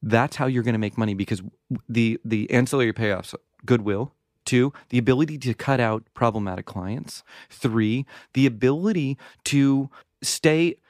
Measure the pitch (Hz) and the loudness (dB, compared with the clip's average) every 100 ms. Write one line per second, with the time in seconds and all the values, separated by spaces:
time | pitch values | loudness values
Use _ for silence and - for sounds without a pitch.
0 | - 113 135 - 131 127 117 113 107 110 | 0 2 2 -2 -2 0 0 0 -2 -2
1 | 110 98 98 98 95 _ - 113 - 117 | -2 -2 -4 -6 -8 _ -10 -8 -4 0
2 | 113 113 113 110 107 123 123 139 117 107 | 2 0 -2 -4 0 2 2 2 0 0
3 | 110 95 - - _ _ - 123 104 101 | -2 -2 -6 -14 _ _ 0 2 2 -2
4 | 135 _ _ _ - 123 131 - - 123 | -4 _ _ _ -2 2 2 -2 -4 -2
5 | 117 127 156 151 127 113 - 135 117 110 | 2 2 2 -2 -6 -4 -2 0 0 -2
6 | - - 117 110 101 92 - 98 92 117 | -6 -2 -2 0 -4 -6 -10 -10 -8 -8
7 | - - _ - - - 131 113 107 120 | -10 -16 _ -20 -20 -4 -2 2 2 0
8 | 139 - - - 135 110 127 147 196 185 | -4 -12 -6 2 2 4 2 2 0 0
9 | 139 139 - _ - 143 139 135 135 - | -2 -6 -10 _ -2 2 4 2 -2 -10
10 | _ _ - - 160 156 170 - _ | _ _ -8 0 2 4 0 -2 _